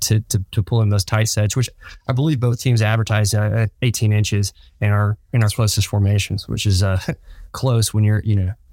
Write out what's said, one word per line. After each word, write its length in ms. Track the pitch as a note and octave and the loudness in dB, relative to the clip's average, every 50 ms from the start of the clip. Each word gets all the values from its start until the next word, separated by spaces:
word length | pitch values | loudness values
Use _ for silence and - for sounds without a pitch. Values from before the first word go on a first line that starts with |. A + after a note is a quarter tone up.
to, 200 | - - G#2+ A2 | -2 0 0 0
to, 240 | - - - G2 F#2+ - - | 0 -2 -4 -4 -4 -2 -4
to 100 | A2+ G2 | -4 -2
pull 200 | - A#2+ A2+ A2 | 0 0 0 2
in 80 | G2+ | 2
those 140 | G#2 G2+ - | 2 0 0
tight 220 | - - A2 A2 - | 0 0 0 0 0
sets, 280 | - G#2+ G#2 G2+ - | 0 0 -2 0 0
which 140 | C3+ A#2+ - - - - - - - _ - | -2 -4 -4 -6 -14 -20 -20 -20 -12 _ -4
I 40 | C3 | -2
believe 260 | B2+ C#3+ D#3+ D#3 A#2+ | 0 0 0 0 0
both 200 | B2 B2 A#2 - | 0 0 -2 0
teams 220 | - C3+ A#2+ A2 A2 | 0 0 2 2 2
advertise, 500 | G#2+ A2 A2+ G#2+ - A2 G#2+ G#2+ G2+ - | 2 2 0 0 0 0 0 2 2 2
uh, 180 | G#2 G#2 G#2+ G#2 | 0 0 0 0
at 160 | A2+ A2+ G#2 - _ | 0 -2 -2 -2 _
eighteen 320 | - B2 A2 - A2+ G#2+ G#2+ | -2 -2 0 0 0 2 2
inches 400 | G#2 G#2 - A2 G2+ G2 G2 - - - - _ _ - | 2 2 2 0 0 -2 -2 -6 -12 -20 -20 _ _ 0
in 80 | G#2 | 0
our, 260 | G#2 G2+ G#2 G#2 G#2 - _ _ - | 2 2 2 0 -2 -4 _ _ 0
in 100 | A#2+ A2 | 0 2
our 60 | G#2 | 2
closest 380 | - - A2+ G#2 - - - | 0 0 0 0 0 0 -2
formations, 640 | - - G#2 G2+ G2 G#2 G2+ - - G2+ G2 - - | 0 0 0 2 2 2 0 0 -2 -4 -6 -6 -6
which 180 | A2 A2 - | -6 -2 0
is, 160 | G#2+ F#2+ F#2 G#2 | 0 2 2 2
uh, 180 | G2 F#2+ F#2 - | 2 0 -2 -2
<laughs> 460 | - - - - - - - - - - | -4 -8 -8 -12 -18 -20 -20 -18 -14 -10
close 420 | - - C3 B2 A2+ A2 - - | -4 -2 0 0 2 0 0 0
when 100 | A2 G#2+ | 2 2
you're, 160 | G#2 G#2+ G#2 - | 2 2 0 0
you 120 | A2 G#2 | 0 0
know, 160 | G2 F#2+ F#2 G#2 - - - | 0 0 -2 -4 -8 -14 -6